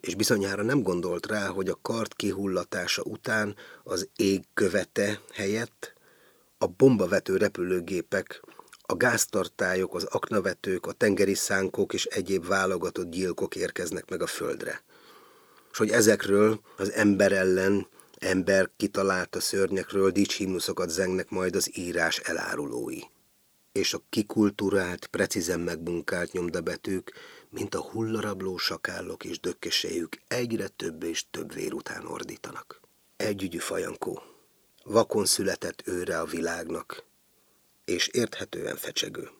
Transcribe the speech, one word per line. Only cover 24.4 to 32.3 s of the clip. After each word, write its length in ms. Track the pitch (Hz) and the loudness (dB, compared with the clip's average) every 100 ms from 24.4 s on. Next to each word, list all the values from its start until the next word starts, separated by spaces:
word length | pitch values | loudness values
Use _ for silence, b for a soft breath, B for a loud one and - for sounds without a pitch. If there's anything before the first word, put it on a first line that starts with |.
| 104 - 98 98 90 90 - | 4 4 0 2 0 -4 -6
precízen 540 | 107 95 - 85 87 | 0 0 0 -2 -2
megmunkált 720 | 85 82 82 87 - 90 87 | -2 -4 -4 -4 -2 -4 -2
nyomdabetűk, 800 | 92 87 87 85 87 - 95 - B B B B | -4 -4 -2 -4 -6 -4 -4 -6 B B B B
mint 240 | - 98 | -8 -4
a 80 | 95 | -4
hullarabló 760 | - 113 113 110 104 98 95 90 | -6 -4 -2 -2 -2 -4 -4 -2
sakállok 680 | - 95 - 90 85 82 | -2 -4 -6 -6 -8 -8
és 160 | - 87 | -8 -6
dökkeséjük 760 | 90 87 - - - 85 82 - _ | -6 -6 -2 -2 0 -4 -4 -8 _
egyre 400 | 120 120 113 - | -2 -2 -2 -4
több 340 | _ 95 80 | _ -8 -4
és 220 | 85 82 - | -4 -4 -6
több 240 | - - | -8 -10
vér 180 | - - | -6 -4
után 340 | - - - - | -6 -8 -10 -8
ordítanak. 760 | - - | -8 -8